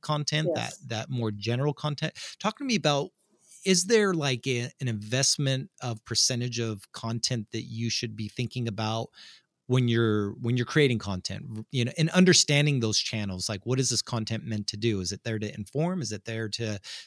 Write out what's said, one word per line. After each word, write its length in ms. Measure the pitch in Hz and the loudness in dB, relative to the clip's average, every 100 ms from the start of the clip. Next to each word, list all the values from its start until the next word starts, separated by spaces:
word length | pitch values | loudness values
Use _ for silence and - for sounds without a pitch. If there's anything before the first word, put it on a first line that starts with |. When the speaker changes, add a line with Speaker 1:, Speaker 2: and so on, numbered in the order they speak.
Speaker 1:
content, 480 | - 151 147 151 160 | -4 -2 0 0 0
Speaker 2:
Yes. 220 | 151 117 - | -2 -4 -8
Speaker 1:
that, 120 | 131 | -8
that 200 | 113 - | -6 -4
more 220 | 127 113 | -2 -2
general 420 | 104 101 120 147 | -2 -2 0 0
content? 400 | 143 151 147 156 - - - | -2 -4 -4 -6 -8 -16 -6
Talk 200 | 208 - | -4 -4
to 60 | |
me 100 | 277 | 0
about, 340 | 214 151 143 175 _ _ _ _ - | 2 2 0 -2 _ _ _ _ -6
is 220 | 190 180 185 | 2 2 6
there, 260 | 226 202 | 4 4
like, 340 | 170 143 127 135 | 2 0 0 0
a, 240 | 120 120 - | -2 -2 -4
an 60 | 127 | -2
investment 800 | 110 107 127 139 - 139 131 - - | -2 0 2 2 2 2 0 -4 -8
of 240 | 127 110 | -6 -6
percentage 540 | - 113 - 123 123 117 | -2 0 2 2 -2 -2
of 340 | 113 104 - | -4 -4 -10
content 540 | - 117 120 - 123 107 | -8 -4 -2 -2 -2 -4
that 100 | 113 | -8
you 260 | - 113 113 | -8 -4 -4
should 280 | - 120 107 | -4 -6 -8
be 120 | 104 | -8
thinking 400 | - 120 127 117 | -6 -6 -4 -4
about 400 | 98 110 113 - - - - _ _ - | -2 -2 -2 -6 -12 -20 -20 _ _ 0
when 200 | 127 120 | 2 4
you're, 420 | 117 113 107 101 | 6 4 4 0
when 220 | 123 120 123 | -2 0 0
you're 80 | |
creating 340 | 120 156 139 113 | 2 4 4 4
content, 460 | 104 95 - 98 - 107 | -2 -6 -6 -8 -8 -10
r-, 80 | 110 | -4
you 120 | 135 | -2
know, 80 | 120 - | -2 0
and 100 | 160 | 2
understanding 680 | 180 185 170 - 143 147 139 | 6 8 8 6 4 4 4
those 220 | 110 104 | 2 0
channels? 480 | - 110 101 92 - | 0 -2 -4 -4 -4
Like, 180 | 101 113 | -4 -2
what 140 | 131 | 0
is 100 | 123 | 2
this 100 | 117 | 0
content 440 | - 117 107 113 | -2 -2 -2 -4
meant 240 | - 107 101 | -4 -6 -6
to 80 | 107 | -2
do? 240 | 117 101 | 0 0
Is 100 | 90 | -2
it 140 | 98 | -6
there 160 | 120 110 | -4 -4
to 140 | 104 | -4
inform? 480 | - 104 139 165 185 | -8 -8 -4 -2 -2
Is 100 | 110 | -6
it 120 | 104 | -8
there 240 | - 113 110 | -6 -6 -4
to 280 | 104 113 104 - - | -4 -4 -6 -8 -16